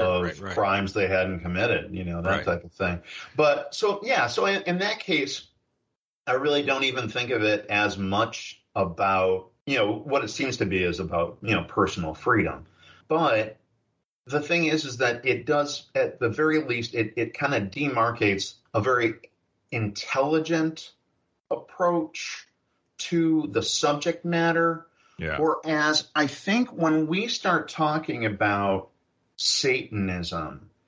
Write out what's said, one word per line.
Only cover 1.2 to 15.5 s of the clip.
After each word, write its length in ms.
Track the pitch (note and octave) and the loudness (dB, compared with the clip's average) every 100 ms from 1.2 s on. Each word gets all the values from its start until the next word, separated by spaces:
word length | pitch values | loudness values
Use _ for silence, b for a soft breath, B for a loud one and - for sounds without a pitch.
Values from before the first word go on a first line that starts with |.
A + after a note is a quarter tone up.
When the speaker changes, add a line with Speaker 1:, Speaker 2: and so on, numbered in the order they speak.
| F#2+ F2+ | 0 -2
Speaker 1:
committed, 520 | F2 F2+ A#2 G2 - | -4 0 0 0 -4
you 120 | F#2 | -8
know, 180 | F2 E2+ | -6 -4
that 80 | F2 | -2
Speaker 2:
Right. 140 | F2+ F2 | 0 0
Speaker 1:
type 180 | E2+ | -4
of 80 | F2 | -4
thing. 300 | - F#2 E2+ B B B C3+ | -4 -4 -4 B B B 2
But 380 | D3+ C#3+ - | 4 4 -2
so, 260 | - G3+ G3 | -2 -2 0
yeah, 260 | A3+ B3+ - | 0 0 0
so 180 | - G3 | 2 0
in, 160 | G3 | 0
in 160 | F3+ F3+ | 0 0
that 220 | G3+ G#3 | 0 -4
case, 460 | - D#3 C3+ - - _ _ _ _ _ _ _ - | -2 -2 -2 -6 -12 _ _ _ _ _ _ _ -2
I 60 | |
really 300 | B2+ D3 C#3+ | 0 2 2
don't 220 | C#3 C3+ | 2 0
even 260 | C3+ B2+ A2+ | 0 -2 -4
think 180 | B2 A#2+ | -4 -2
of 140 | A#2+ | 0
it 240 | G#2+ G#2 - | 2 0 0
as 300 | G#2 G#2 F#2+ | 0 0 -2
much 640 | F#2+ G2 A2+ - - - _ | -2 0 0 -4 -12 -16 _
about, 760 | G2+ F#2 E2+ G2 F#2+ F#2 F#2 - _ - | -2 -2 0 2 2 2 0 -4 _ -2
you 100 | C3+ | 0
know, 160 | G#2 | 2
what 320 | A2 D3+ C#3 | 0 0 0
it 40 | A2 | 0
seems 280 | - C3+ - | -4 -4 -2
to 80 | |
be 180 | F#2+ F#2+ | 0 0
is 180 | F2+ E2+ | 0 -2
about, 360 | F2 E2+ E2+ - | -2 0 -2 -4
you 100 | G2 | -2
know, 100 | F2 | -2
personal 500 | E2 - F#2+ - D#2+ | 0 0 0 0 -6
freedom. 500 | D#2+ B2+ A2+ D#2+ C#2 - B B B B | -2 2 2 2 -4 -14 B B B B
But 500 | D#3+ D3+ A2 A2 - _ _ _ _ _ _ | 2 4 2 0 -8 _ _ _ _ _ _
the 160 | - D3 | -4 -2
thing 240 | D3 E3+ | 0 2
is, 220 | D#3+ D#3 C#3+ | 2 2 -2
is 100 | A#2 | 0
that 300 | B2 A#2+ C3 | 0 0 0
it 180 | A#2 | 0
does, 420 | - | 2